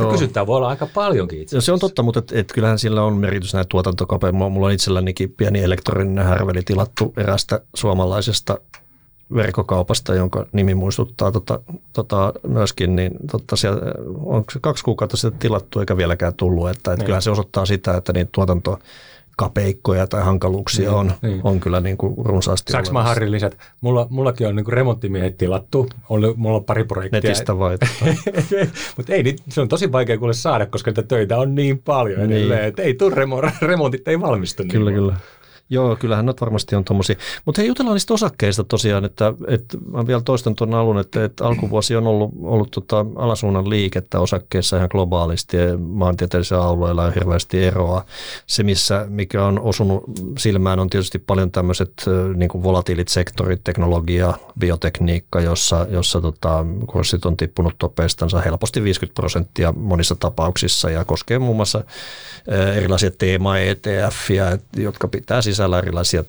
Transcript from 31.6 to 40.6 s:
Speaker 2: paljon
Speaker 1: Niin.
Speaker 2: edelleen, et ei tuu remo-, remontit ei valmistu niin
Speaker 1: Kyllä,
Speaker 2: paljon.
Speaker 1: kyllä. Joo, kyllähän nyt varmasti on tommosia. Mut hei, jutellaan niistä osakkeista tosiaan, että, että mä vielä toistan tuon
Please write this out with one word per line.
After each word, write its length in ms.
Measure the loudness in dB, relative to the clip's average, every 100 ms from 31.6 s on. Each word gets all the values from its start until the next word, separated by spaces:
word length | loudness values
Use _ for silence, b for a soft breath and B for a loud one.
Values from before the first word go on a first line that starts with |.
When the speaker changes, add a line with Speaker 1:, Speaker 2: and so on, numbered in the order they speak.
| 2 0
Speaker 2:
paljon 400 | 0 0 0 0
Speaker 1:
Niin. 120 | 2
Speaker 2:
edelleen, 320 | 2 2 2 0
et 140 | 0
ei 140 | 0
tuu 160 | 2 2
remo-, 420 | 2 0 0 -2 0
remontit 460 | 0 2 2 -2 -2
ei 120 | 0
valmistu 420 | 0 0 -2 -6
niin 80 | -2
Speaker 1:
Kyllä, 200 | 2 2
Speaker 2:
paljon. 120 | 2
Speaker 1:
kyllä. 160 | 2 0 B B B B -4
Joo, 220 | 0 0 0
kyllähän 300 | 0 0 0
nyt 160 | 0
varmasti 340 | -2 -2 0 -2
on 80 |
tommosia. 320 | 2 0 0 -2 B B -4
Mut 120 | 0
hei, 100 | 0
jutellaan 260 | 0 0 0
niistä 180 | 2
osakkeista 500 | 0 0 0 0 0
tosiaan, 420 | 0 0 2 0 0
että, 280 | 0 0 0 -2
että 300 | -2 -2 -12 -6
mä 160 | -4 0
vielä 140 | 0
toistan 340 | 0 0 0
tuon 180 | 0